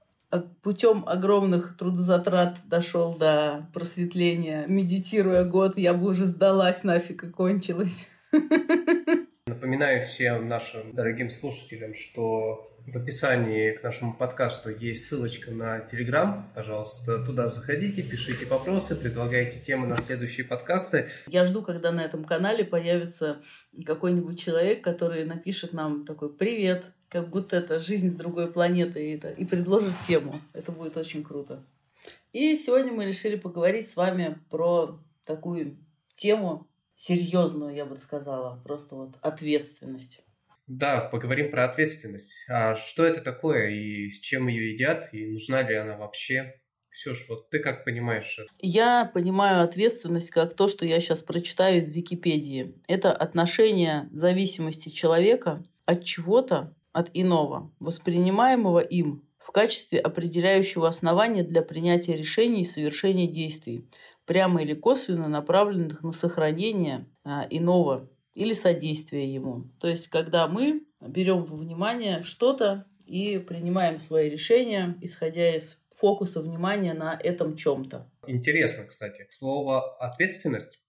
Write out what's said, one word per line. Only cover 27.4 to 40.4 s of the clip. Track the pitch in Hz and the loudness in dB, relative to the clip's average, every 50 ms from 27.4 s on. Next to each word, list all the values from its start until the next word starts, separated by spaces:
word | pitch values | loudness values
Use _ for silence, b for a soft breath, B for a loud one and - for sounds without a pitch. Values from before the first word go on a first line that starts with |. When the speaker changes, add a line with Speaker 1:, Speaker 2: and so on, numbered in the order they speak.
| 180 - 190 | -4 -2 -2
Speaker 1:
это | 175 175 - 156 165 | -2 0 -2 -4 -4
жизнь | 165 180 214 202 180 180 | -2 -2 -2 0 0 0
с | 170 | -2
другой | - 165 175 170 175 170 170 | -2 -6 -6 -4 -4 -4 -2
планеты, | - 180 175 175 180 175 165 175 175 151 151 151 | 0 2 2 4 4 2 0 0 -2 -6 -6 -6
и | 156 | -6
это, | 151 151 151 | -8 -8 -10
и | 147 - 196 | -8 -8 -4
предложит | - 190 175 175 180 196 226 208 190 175 - - | -2 -2 0 2 4 2 2 2 0 -4 -4 0
тему. | - 165 151 135 139 139 151 - - - | 2 2 2 2 -2 -10 -12 -14 -14 -14
Это | 160 - - | -14 -10 -10
будет | 170 160 165 156 156 | -10 -10 -10 -8 -8
очень | 165 160 - - 151 151 | -8 -8 -8 -8 -10 -10
круто. | - 143 143 143 - - 131 - _ _ _ _ B B B B B B B B B | -10 -10 -10 -10 -12 -14 -16 -18 _ _ _ _ B B B B B B B B B
И | - 233 294 311 311 | -4 0 2 2 2
сегодня | 311 - 247 247 262 269 254 233 | 2 2 4 4 4 4 2 -2
мы | 220 202 | -4 -4
решили | 196 190 - - 214 208 | -4 -4 -2 -2 -2 -4
поговорить | 196 - 180 165 175 170 185 202 226 226 - | -4 -6 -6 -2 2 2 2 2 0 -4 -6
с | - | -2
вами | 175 180 190 180 180 170 156 151 - _ _ | 0 0 0 2 0 -2 -4 -6 -8 _ _
про | - 156 165 175 175 170 160 151 156 - - _ _ _ _ | -4 0 2 2 2 2 2 0 -4 -12 -20 _ _ _ _
такую | - 156 156 160 175 175 170 151 143 139 - - _ _ _ _ _ _ | -8 -8 -8 -6 -6 -6 -6 -6 -8 -10 -16 -20 _ _ _ _ _ _
тему | - - 208 214 220 196 175 156 151 - _ _ _ _ _ _ | -4 0 2 2 2 2 -2 -4 -6 -10 _ _ _ _ _ _
серьёзную, | - - - 180 175 175 - 185 180 175 156 151 151 147 147 143 | -8 -2 0 0 0 0 0 2 2 2 2 0 -4 -8 -8 -8
я | 147 143 | -8 -10
бы | 139 135 135 | -10 -12 -16
сказала, | - - 151 143 143 143 135 127 127 123 123 123 - | -12 -10 -10 -8 -8 -6 -6 -6 -6 -8 -10 -12 -12
просто | - 147 147 147 - 139 | -10 -10 -10 -12 -14 -14
вот | 131 131 131 127 - | -14 -14 -14 -10 -6
ответственность. | - 156 156 156 156 151 147 143 143 - - - - 131 131 127 127 - - - _ _ _ _ | -6 -6 -6 -4 -2 0 0 0 -2 -4 -16 -16 -14 -14 -14 -14 -14 -18 -20 -20 _ _ _ _